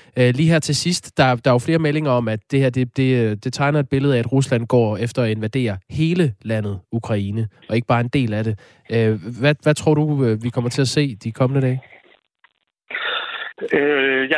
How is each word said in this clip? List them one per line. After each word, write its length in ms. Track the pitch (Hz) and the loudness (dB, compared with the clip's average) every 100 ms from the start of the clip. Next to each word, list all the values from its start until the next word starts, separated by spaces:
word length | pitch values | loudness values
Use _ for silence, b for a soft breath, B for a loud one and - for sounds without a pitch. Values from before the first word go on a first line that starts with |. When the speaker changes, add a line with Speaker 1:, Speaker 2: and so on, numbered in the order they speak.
| B - | B 0
Speaker 1:
Øh, 160 | 123 | 2
lige 180 | 123 160 | 4 2
her 60 | 165 | 2
til 180 | - 143 | 0 -2
sidst, 420 | 175 180 - - | -2 -4 -4 0
der, 180 | 131 123 | 2 2
der 140 | 135 | 2
er 40 | |
jo 40 | 123 | 2
flere 200 | 120 165 | 2 0
meldinger 320 | 156 151 151 | 0 0 0
om, 180 | 123 113 | 0 0
at 120 | 110 - | -4 -2
det 100 | 139 | 0
her, 100 | 135 | 0
det, 260 | 127 127 - | 0 -2 0
det, 280 | 131 127 | 2 2
øh, 120 | 113 104 | 2 -2
det 80 | 127 | -6
tegner 280 | 123 143 151 | -2 0 0
et 80 | 139 | 0
billede 260 | 135 143 | 0 2
af, 40 | 127 | 0
at 140 | 117 | 2
Rusland 340 | 135 135 120 117 | 0 2 0 2
går 300 | 123 113 104 | 2 2 0
efter 260 | 117 - | -4 -2
at 80 | 117 | -2
invadere 480 | 107 110 135 120 95 - | -2 -2 -2 -2 -4 -8
hele 440 | - 160 175 156 104 | -2 0 2 0 -2
landet 380 | 110 110 104 95 - | -4 -4 -2 -6 -6
Ukraine, 560 | 113 - 107 101 107 110 b - | -8 -2 -2 -2 -4 -6 b -4
og 60 | |
ikke 120 | 117 - | -4 0
bare 140 | 120 | 0
en 80 | 120 | 0
del 260 | 147 120 | 0 -2
af 100 | 104 | -2
det. 140 | 110 104 b b _ | -4 -6 b b _
Øh, 280 | 113 113 110 107 120 | 0 2 0 -4 -2
hvad, 140 | 139 147 | -2 0
hvad 120 | 151 | 0
tror 200 | 147 - | 0 2
du, 300 | 151 151 143 | 2 2 2
øh, 180 | 123 110 | 2 0
vi 60 | 120 | -2
kommer 200 | 131 120 | -2 -2
til 100 | 131 | 0
at 80 | 131 | 0
se 280 | - 143 101 | 0 -2 -4
de 160 | 113 | -10
kommende 340 | 113 127 139 131 | -2 0 2 0
dage? 140 | 127 - - _ _ _ _ _ _ _ _ _ B B B B B B - - | -2 -6 -20 _ _ _ _ _ _ _ _ _ B B B B B B -12 -2
Speaker 2:
Øh, 580 | 151 143 147 135 131 | 0 2 2 2 0
ja, 60 | 135 | 0